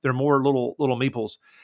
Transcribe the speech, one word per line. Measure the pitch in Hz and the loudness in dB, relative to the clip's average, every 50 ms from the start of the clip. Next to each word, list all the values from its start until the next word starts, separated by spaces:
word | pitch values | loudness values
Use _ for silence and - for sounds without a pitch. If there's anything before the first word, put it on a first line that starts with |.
they're | - 135 127 | -2 -2 0
more | 127 135 147 143 139 131 | 0 2 2 4 4 4
little, | 143 139 127 123 120 - | 2 2 0 0 -2 -2
little | - 151 135 127 | -2 0 0 0
meeples, | 117 131 135 - 120 110 107 - - _ _ _ - | 0 -2 -2 -2 -4 -6 -8 -10 -14 _ _ _ -20